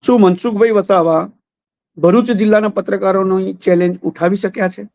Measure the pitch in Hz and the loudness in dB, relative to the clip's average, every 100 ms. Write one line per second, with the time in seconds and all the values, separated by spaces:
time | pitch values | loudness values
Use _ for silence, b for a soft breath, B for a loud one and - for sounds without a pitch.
0 | - 247 190 180 247 208 226 208 190 190 | 2 4 4 2 -4 0 0 0 0 0
1 | 165 160 185 _ _ _ _ _ _ - | 2 0 -4 _ _ _ _ _ _ -2
2 | 160 208 240 220 214 214 214 208 185 196 | 2 2 2 0 2 2 0 -4 -6 -4
3 | 190 190 190 190 190 185 - 175 180 180 | -2 -2 0 -2 -4 -4 0 2 0 -2
4 | - - 170 190 196 196 190 185 208 | -8 -4 -2 -2 -6 -4 -6 -6 -18